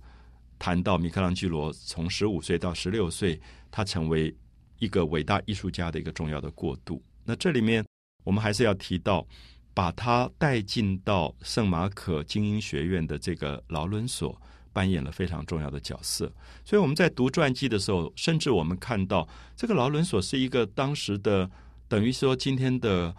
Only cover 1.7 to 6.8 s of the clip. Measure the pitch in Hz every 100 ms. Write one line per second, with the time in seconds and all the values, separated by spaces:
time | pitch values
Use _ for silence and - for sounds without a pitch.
1.7 | - - - 85 - 104 90 - 87 92
2.7 | 82 90 110 90 - 101 80 - - -
3.7 | - 101 90 80 80 80 - - - -
4.7 | - 110 98 82 80 76 101 - 98 95
5.7 | 82 85 78 80 - 80 76 73 - 87
6.7 | 65